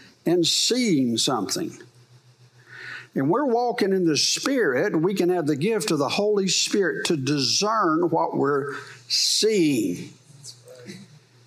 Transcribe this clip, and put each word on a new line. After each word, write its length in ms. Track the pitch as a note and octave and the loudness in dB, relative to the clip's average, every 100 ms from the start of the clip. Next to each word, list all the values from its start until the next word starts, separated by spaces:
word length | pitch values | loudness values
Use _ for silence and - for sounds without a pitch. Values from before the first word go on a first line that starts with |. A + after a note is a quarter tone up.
| - _ - | -20 _ 0
and 220 | F3+ D#3+ | 2 2
seeing 680 | - - A#3+ A#3 D3+ B2 A2+ | 2 0 2 2 4 2 0
something. 600 | - A#2+ F#2+ - E2+ - - - - - _ _ - _ - - - - - | 0 -2 -2 -4 -6 -10 -20 -20 -20 -20 _ _ -20 _ -20 -18 -14 -14 -6
And 160 | - C3+ | -2 2
we're 160 | A3 D4 | 2 2
walking 480 | A3+ A#3+ - G3 | 2 0 0 2
in 120 | F#3+ E3 | 2 2
the 120 | C#3 | 2
Spirit, 840 | - - C4 C4+ F3 B2+ G3+ E3 | 0 0 0 2 2 2 0 0
we 140 | F3 | 0
can 160 | G3 F3 | 0 0
have 160 | F3+ D3+ | 0 0
the 100 | C#3+ | 0
gift 360 | F#3+ A3 - | 0 -2 -2
of 80 | D#3 | 0
the 100 | C3+ | 0
Holy 380 | - G#3 G#3 F#3+ | 0 0 0 0
Spirit 580 | - - G#3 F3+ C3+ - | 0 0 0 0 -2 -2
to 100 | E3 | -2
discern 920 | C3 D3 C3 - G#3 A3 F3+ D#3 F3 | 0 -2 0 0 0 0 0 0 0
what 260 | D#3+ E3 C#3 | 0 -2 0
we're 380 | C#3 C#3+ C#3+ - - - - | 0 0 -2 -10 -14 -20 -6
seeing. 1040 | - - - G#3+ G#3+ D#3 B2+ F#2+ F2 F2 - - - - - - - G3+ - - - _ _ | -2 0 0 2 4 2 2 0 -4 -10 -16 -20 -20 -20 -20 -20 -20 -18 -18 -20 -20 _ _